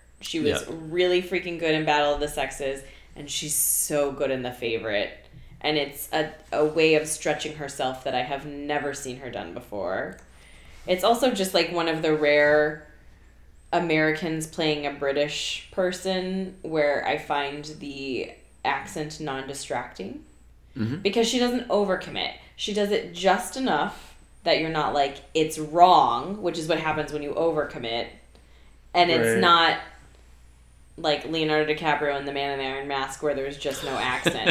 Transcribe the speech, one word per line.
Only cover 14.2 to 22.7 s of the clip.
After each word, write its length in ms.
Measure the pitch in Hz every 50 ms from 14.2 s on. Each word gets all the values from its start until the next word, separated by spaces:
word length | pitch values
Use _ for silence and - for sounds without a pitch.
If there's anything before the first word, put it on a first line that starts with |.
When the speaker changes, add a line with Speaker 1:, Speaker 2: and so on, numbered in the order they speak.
| 190 165 160 160 156
Speaker 1:
playing 400 | - - - 160 156 151 147 147
a 40 | 143 143
British 760 | 143 143 139 139 143 147 147 147 - - - - - - - -
person 840 | - 185 180 185 - - 185 185 185 185 185 190 190 190 185 - - -
where 440 | 160 160 156 147 147 139 - -
I 120 | - 139 151
find 460 | - - 151 143 143 139 143 147 147 151 156 151
the 500 | 151 143 139 139 135 139 127 107 - - - - - - _ - -
accent 560 | 135 143 131 - - - 165 151 151 - -
non-distracting. 1000 | 156 147 135 135 135 131 135 - - - 143 123 127 - - - 185 214 262 302 - - - - - - - - - - -
Speaker 2:
Mm-hmm. 200 | 131 107 110 135
Speaker 1:
Because 320 | 175 - 202 202 233 226 226
she 100 | 262 247
doesn't 300 | 247 240 240 254 247 -
overcommit. 640 | - 208 208 190 185 185 - 160 - 95 87 - - - - - -
She 160 | - - -